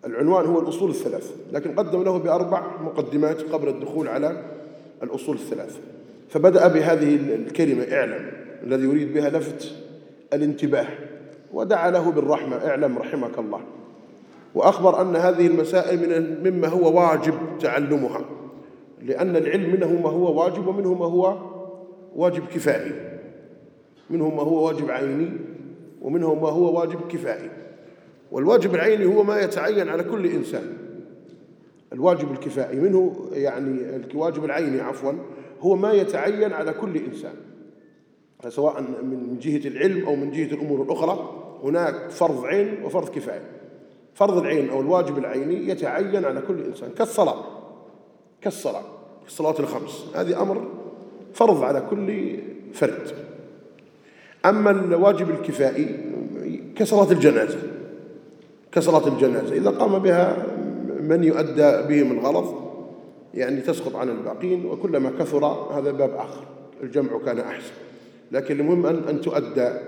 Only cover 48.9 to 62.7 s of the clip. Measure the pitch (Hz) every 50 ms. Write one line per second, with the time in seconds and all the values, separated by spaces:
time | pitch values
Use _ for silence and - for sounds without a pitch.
48.9 | - - - - - - - - - - 156 156 156 151 139 - - 123 - -
49.9 | - - - - - 160 180 170 180 - 202 196 190 - - - - - - -
50.9 | - - - - - - - - - - 233 220 185 143 127 127 143 131 - -
51.9 | 214 208 196 190 214 196 - - - - 82 - - - - - - - 147 131
52.9 | - - - - - - - - - - - - - - - - - - - _
53.9 | _ _ _ - _ - - - - _ - 180 214 214 208 208 196 196 185 175
54.9 | 170 170 190 202 196 160 180 165 156 - - - - - 139 131 - 135 156 -
55.9 | - - - - - - 113 - - - - - - - - - - - 220 -
56.9 | 220 208 196 - 185 151 135 151 - - 104 - - - - - - - - -
57.9 | - - - - - - - - - - - - - _ _ _ - 175 - 175
58.9 | 160 151 156 147 131 120 135 127 120 110 - - - - 190 202 - - 220 214
59.9 | 196 190 190 190 170 175 175 - - - - - - - - - - - 127 131
60.9 | 139 143 147 151 160 170 170 165 160 - 156 156 - 147 147 147 123 95 113 147
61.9 | 147 147 139 127 123 117 117 139 156 - - - - - - -